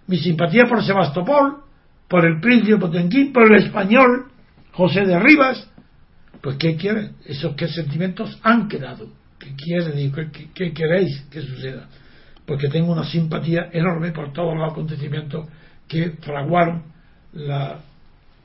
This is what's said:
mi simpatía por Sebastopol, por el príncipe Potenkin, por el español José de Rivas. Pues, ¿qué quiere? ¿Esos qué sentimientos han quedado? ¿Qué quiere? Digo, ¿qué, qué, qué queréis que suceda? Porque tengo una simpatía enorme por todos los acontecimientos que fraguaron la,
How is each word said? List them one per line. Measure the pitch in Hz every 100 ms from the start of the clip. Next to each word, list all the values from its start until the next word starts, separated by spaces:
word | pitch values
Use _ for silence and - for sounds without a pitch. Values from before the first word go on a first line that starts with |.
| -
mi | 180
simpatía | 160 160 170 208 247
por | 233
Sebastopol, | 190 196 170 180 180 285 277 277 - _ _ _ -
por | 180 165
el | 160
príncipe | 226 247 208 214
Potenkin, | 175 175 175 262 277
por | 247 220
el | 208
español | - 214 190 240 254 247 - - _ _ -
José | - 180 180 196
de | 175
Rivas. | 240 302 262 - - - - _ _ _ - -
Pues, | 139 139
¿qué | 165 160
quiere? | 196 220 - - -
¿Esos | 139 165 -
qué | 165
sentimientos | 170 143 151 185 180 220 -
han | 220 233 185
quedado? | 147 131 - - - _ -
¿Qué | 139 139
quiere? | 160 175 165
Digo, | 143 139 139
¿qué, | 156
qué, | - -
qué | - 175
queréis | 143 156 180 175 135 -
que | 160
suceda? | 131 123 131 127 - - - - - - -
Porque | 139 139
tengo | 160 170
una | 165 -
simpatía | 170 160 160 147 170 170
enorme | 165 180 165 170
por | 160 143
todos | 160 170
los | 160 156
acontecimientos | 160 156 135 135 151 - 160 - - - - -
que | 160 175 160
fraguaron | 147 143 143 175 165 170 - - _ _ -
la, | 165 143 139 139 - - _ - _ _ _